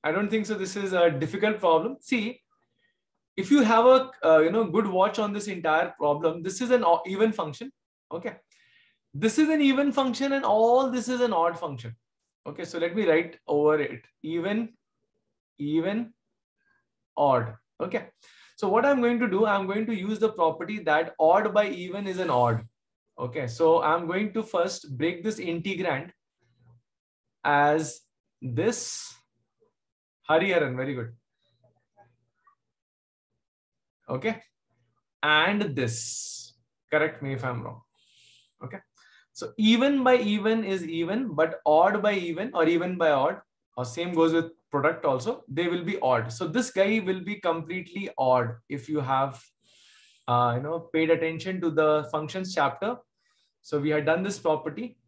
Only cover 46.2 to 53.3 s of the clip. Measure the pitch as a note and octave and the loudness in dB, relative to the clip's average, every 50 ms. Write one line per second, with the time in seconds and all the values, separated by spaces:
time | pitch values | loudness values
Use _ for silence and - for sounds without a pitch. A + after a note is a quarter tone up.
46.2 | A2 A#2+ - - F3+ D#3 D#3 B3 A#3+ - - F#3+ G3 G#3 A3 A3+ F#3 F#3 F#3+ F#3 | 0 -4 -8 -8 -8 -4 -2 -4 -4 -2 0 0 2 2 2 0 0 -2 -4 -4
47.2 | F3 F#3+ G#3 G3+ - F3 E3 E3 D#3 D#3 F#3 F#3 - - - G3 G3 F#3+ - - | -6 -10 -10 -4 -2 -2 -2 -2 -6 -8 -10 -10 -10 -10 -10 -10 -10 -10 -6 -2
48.2 | C3+ B2+ B2+ B2+ A#2+ A#2 A#2 - _ _ C#3+ C3+ - - D3+ D3 C3+ C3 C3+ C3 | 2 2 2 2 2 -2 -6 -12 _ _ -12 -10 -8 -6 -4 -4 -2 -2 0 0
49.2 | C3+ C3+ B2+ - - _ _ _ _ _ _ _ _ _ _ - _ _ _ _ | -2 -2 -6 -14 -20 _ _ _ _ _ _ _ _ _ _ -20 _ _ _ _
50.2 | _ - B2 B2 B2 A#2+ A#2+ B2 C3+ D3+ E3 E3 E3 - - D#3+ D#3+ D#3 E3 E3 | _ 0 2 2 2 2 0 -2 -4 -6 -6 -8 -8 -2 0 0 4 4 2 2
51.2 | E3 D#3+ E3 D#3+ - F#3+ F#3 F#3 E3+ E3 D3+ D3+ D#3 D3+ D3+ D3+ D3 D3+ - D3+ | 2 -4 -4 -6 -8 -6 -6 -4 -4 0 2 2 4 4 2 2 0 -2 -6 -6
52.2 | D#3 D3+ - F#3+ F#3 F#3 - E3 C#3+ C3+ - - G3 A3 B3+ B3 _ _ _ _ | -6 -6 -8 -8 -8 -4 -2 0 0 0 0 -4 -6 -6 -6 -6 _ _ _ _
53.2 | _ _ | _ _